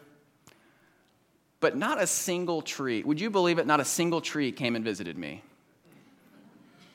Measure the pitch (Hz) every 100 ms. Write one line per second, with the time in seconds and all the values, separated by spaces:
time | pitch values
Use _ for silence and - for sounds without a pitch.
0 | - - _ _ - - _ _ _ _
1 | _ _ _ _ _ _ 160 131 214 285
2 | 175 - - 175 175 160 147 - 131 113
3 | - 151 220 196 175 165 147 151 131 -
4 | 170 165 156 151 135 - 123 117 110 95
5 | 87 82 78 90 - _ _ _ - -
6 | - - - - - - - - -